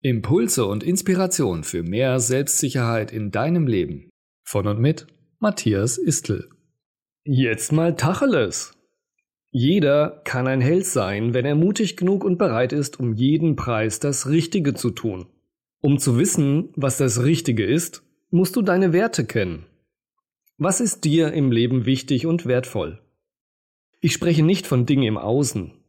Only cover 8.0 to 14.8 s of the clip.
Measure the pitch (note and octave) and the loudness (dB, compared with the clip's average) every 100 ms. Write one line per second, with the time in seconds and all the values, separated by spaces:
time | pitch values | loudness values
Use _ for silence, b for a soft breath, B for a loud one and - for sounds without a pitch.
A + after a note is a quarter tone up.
8 | D3+ F#3 C#4 F3 G#2 - - _ _ _ | -2 0 2 2 0 -4 -10 _ _ _
9 | _ _ _ _ _ B2 C3 G3 D3 C#3+ | _ _ _ _ _ 0 2 4 4 4
10 | D3+ - - B2+ C3 C3+ B2+ F3 F#3 C3 | 2 -4 -8 -4 0 0 2 2 0 -2
11 | F#2+ G2+ A2+ B2 C3 D3 F3 G#3 G#3 - | -2 -2 0 0 0 2 2 2 -2 0
12 | F3+ G3 G#3 F3 F#3+ A2+ B2+ D3 C#3 - | 0 0 0 0 0 2 0 0 -4 -4
13 | B2 A2 C3 D#3+ E3 C3 - A2 A2 A2 | -4 0 2 2 2 0 -2 -2 -2 -2
14 | C#3+ C3+ C3 D#3 E3 G#3 C#3+ - | -4 -4 0 0 0 -2 -2 -2